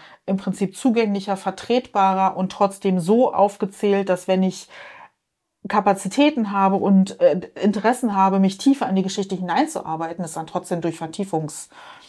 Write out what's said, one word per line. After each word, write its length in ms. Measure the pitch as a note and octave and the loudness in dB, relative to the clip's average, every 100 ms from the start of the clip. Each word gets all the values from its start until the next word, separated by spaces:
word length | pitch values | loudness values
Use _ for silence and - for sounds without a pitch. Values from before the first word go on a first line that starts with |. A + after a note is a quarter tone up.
| - - - | -20 -10 -4
im 100 | F#3+ | -2
Prinzip 400 | G3 F#3+ F#3+ - | -2 -2 -4 0
zugänglicher, 640 | C4 A3+ G#3+ G3+ G3 F#3+ | 0 2 0 -2 -4 -6
vertretbarer 960 | G3 F#3+ - B3 - G#3 F#3+ F#3+ F#3+ - | -6 -6 -2 -2 0 2 2 2 0 0
und 160 | F#3 | -4
trotzdem 480 | - G3 - G3 F#3 | 0 -2 0 0 0
so 340 | E3 A3+ B3+ | 2 4 4
aufgezählt, 760 | - G#3 - G3 - G#3 G3 G3 | 2 0 0 -8 -2 0 0 0
dass 180 | F3+ - | -2 0
wenn 160 | F#3 | 0
ich 240 | F#3+ - - - - - - _ _ _ _ _ F#3+ | 0 -2 -12 -20 -20 -20 -20 _ _ _ _ _ -4
Kapazitäten 800 | G#3+ G3+ G3 F#3+ - D4 D4 G3+ | 0 2 0 -2 2 2 2 -2
habe 240 | G3 G3 G3 | 0 2 2
und, 460 | G3+ F#3+ F#3+ - | 4 4 4 4
äh, 180 | E3+ D3 - - | 2 2 -6 -2
Interessen 540 | G#3 G3+ A3 B3 A#3 G3 | 0 2 0 0 0 2
habe, 240 | F#3+ G3 | 2 4
mich 180 | F#3+ F#3+ | 2 2
tiefer 320 | C4+ C4+ G3 | 2 2 0
in 60 | F#3+ | 0
die 80 | |
Geschichte 320 | F#3+ G#3 G3 F#3 | -2 -4 -6 -6
hineinzuarbeiten, 920 | F3+ F#3+ D#4+ - - D#3+ E3 E3+ E3 | -2 0 -2 -4 -8 -6 -8 -8 -10
es 80 | |
dann 140 | - D#3+ | -10 -8
trotzdem 340 | F3+ - E3+ | -8 -6 -4
durch 160 | E3 D#3+ | -4 -6
Vertiefungs-, 720 | D#3+ D#3+ G3 D#3+ D3+ - - - - - | -8 -8 -4 -4 -6 -10 -18 -20 -20 -20